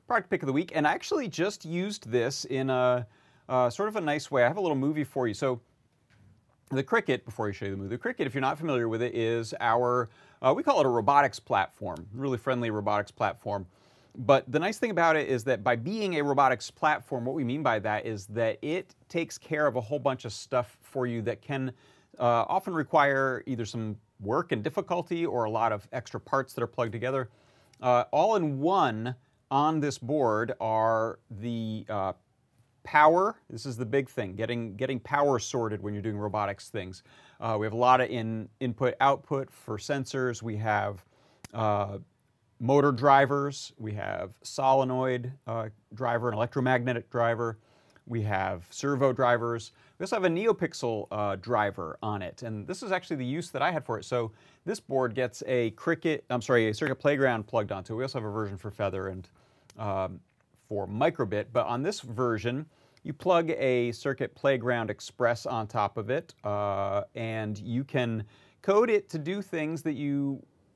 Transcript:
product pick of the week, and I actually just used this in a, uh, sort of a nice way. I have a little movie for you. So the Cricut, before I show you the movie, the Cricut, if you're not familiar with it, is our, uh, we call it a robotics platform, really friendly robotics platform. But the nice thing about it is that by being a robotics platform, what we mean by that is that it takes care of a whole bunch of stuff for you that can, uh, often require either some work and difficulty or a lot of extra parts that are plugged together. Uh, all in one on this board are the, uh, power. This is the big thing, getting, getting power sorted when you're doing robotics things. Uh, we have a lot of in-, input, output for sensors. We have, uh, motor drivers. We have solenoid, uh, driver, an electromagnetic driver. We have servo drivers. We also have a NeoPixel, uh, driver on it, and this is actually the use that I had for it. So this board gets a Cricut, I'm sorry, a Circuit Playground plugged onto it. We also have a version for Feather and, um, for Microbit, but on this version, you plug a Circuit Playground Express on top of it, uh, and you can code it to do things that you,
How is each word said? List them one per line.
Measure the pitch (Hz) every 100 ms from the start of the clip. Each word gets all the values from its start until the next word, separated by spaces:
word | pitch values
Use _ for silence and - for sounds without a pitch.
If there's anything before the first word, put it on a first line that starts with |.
| -
product | 233 -
pick | 190
of | 139
the |
week, | 139 180
and | 156 151
I |
actually | - - 349 220
just | 147 196 - 160
used | 175 202 208 113
this | 123 120 139 -
in | 131 135
a, | 127 127 123 120 _ _ _ -
uh, | 127 123
sort | - 214
of | 214
a |
nice | 151 147 -
way. | 139
I | 120
have | 190
a |
little | 180 135
movie | 139 151
for | 139 139 120
you. |
So | 98 135 120 - _ _ _ _ _ - _ _ _ -
the | 135
Cricut, | 135 226 - 127 -
before | 113 104
I |
show | 98 98
you |
the | 98
movie, | 98 123
the |
Cricut, | 233 247 135
if |
you're | 135
not | 131 156
familiar | 165 127 113
with | 113
it, | 120
is | 117 113 117 110 -
our, | 120 117 123 123 113 - - _
uh, | 127 202
we |
call | 294 220
it | 135
a |
robotics | 120 107 143 135 -
platform, | - 104 90 - 95 78 98
really | 117 139 120
friendly | 135 123 117
robotics | 107 104 104 104
platform. | - 104 - 104 101 90 _ _ _ _ -
But | 110 139 -
the | 147
nice | 190 214
thing | 233
about | 170 165 156
it | 120
is | 127
that | 123 110
by | 113 117
being | 131 220 196 160
a |
robotics | 143 139 135 123 -
platform, | - 156 120 - 131
what | 120 156
we |
mean | 120 143
by | 139 110
that | 107 107 117
is | 107 101
that | 110 113 -
it | 147 180 - _ -
takes | 170 165 -
care | - 156 147
of | 123
a |
whole | 110 147
bunch | 135 127 117
of |
stuff | - - 127 120 -
for | - 135 123
you | 117
that | 113 107
can, | - 139 131 - _ _ _ -
uh, | 120 117 -
often | 185 196
require | 160 139 156 143 135 135 127 -
either | 120
some | 107 120 110 104 _ -
work | 101 143 -
and | 113
difficulty | 156 208 - 175 - 170 170
or | 120
a | 110
lot | 110 113
of | 104 -
extra | 123 - -
parts | - 135 -
that | -
are | 117
plugged | - 117
together. | 110 123 135 120 _ _ _ _ _
Uh, | 127 123 -
all | 147 202 214
in | 156 135
one | 160 196 135 110 120 127 _ _ -
on | 135 151 156
this | 143 -
board | 120 147 120 107 117 -
are | 113 110 113 113 110 - -
the, | 101 120 117 110 110 -
uh, | 104 95 - _ _ _ _ _ _
power. | - 151 156 175 202 - -
This | 117 135
is | 117
the | 107
big | 139 131
thing, | - 98
getting, | 95 113 120 113 101
getting | 131 127
power | - 143 143 123
sorted | - 127 110 104
when | 104
you're | 104
doing | 107 104
robotics | 104 104 101 98 -
things. | 110 92 92 - - - -
Uh, | 113 107
we | 107
have |
a | 117
lot | 123 127
of | 123
in-, | 120 113 113 - -
input, | 127 107 127 -
output | 135 139 - 139 131
for | - - 107
sensors. | - 139 127 135 127 113
We | 113 104
have, | 110 104 104 95 - _ _ _ -
uh, | 113 110 104 98 101 - _ _ _ _ -
motor | 117 143 143
drivers. | 117 143 139 135 143 143 139 - -
We | 107
have | 104 101 90 95 -
solenoid, | - - 135 135 127 127 131 123 123 - -
uh, | 113 110 - _
driver, | 110 120 117 120
an |
electromagnetic | 107 120 139 127 127 123 117 -
driver. | 123 117 113 117 107 _ _ _ _ -
We | 117
have | 104 95 95 90 -
servo | - 143 135 139
drivers. | 123 123 120 117 117 - - _ -
We |
also | 185 226
have |
a | 180
NeoPixel, | 170 226 196 175 - 120 110 98
uh, | 107 101 98
driver | 117 113 104 95 80 -
on | 107 101
it, | 90 -
and | 117 107 110
this | 185
is | 214
actually | 185 - 147
the | 123
use | 156 -
that | 131
I | 160
had | 160
for | 131 113
it. | -
So | 123 113 - _ _
this | - -
board | - 135 123
gets | 110 123 - -
a | 127 113
Cricut, | - 170 160 165 151 -
I'm | 123
sorry, | 123 123 110
a |
Circuit | 104 147 127
Playground | 143 143 131 113 104
plugged | 113 101
onto | 98 92
it. | 113
We |
also | 135 131
have | 107
a |
version | 107 101 98
for | 104
Feather | - 101 95 95
and, | 92 90 _ _ _ _ -
um, | 104 95 92 90 - _ _ _ -
for | 104 98
Microbit, | 107 160 165 110 104 104
but | 120 80
on | 120
this | 147 -
version, | 120 113 123 110 120 131 156 _ _ _
you | 143
plug | 139 185 170 165
a | - 135 123 120
Circuit | 113 143 131 - -
Playground | 139 131 120 120 110
Express | 104 - - 120 117 -
on | 117 107
top | 117 101 117
of | 104
it, | 143 185 - 104
uh, | 104 101 98 98 101 -
and | 120 113 110 107 104
you | 110 120
can | 139 139 120 113 110 _ _ _
code | - 202 233
it | 208 -
to | 160
do | 147 202
things | - 165 151 160
that | 160
you, | 143 143 143 139 135 - _ _